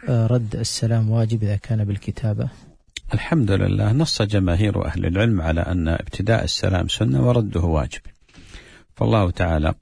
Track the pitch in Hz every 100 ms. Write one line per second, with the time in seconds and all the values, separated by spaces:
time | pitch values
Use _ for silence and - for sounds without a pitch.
0 | - 120 113 123 110 110 117 - 113 113
1 | 110 113 113 113 104 101 - 113 101 101
2 | - - 110 107 127 - - - _ -
3 | - - - 165 107 98 95 101 104 123
4 | 160 - 104 104 92 87 107 - - -
5 | 90 90 117 101 82 82 90 90 80 82
6 | - - 98 117 - - 95 95 85 -
7 | 120 131 123 123 104 87 85 78 62 -
8 | - - _ - - - - - _ -
9 | 113 110 92 - 87 80 78 -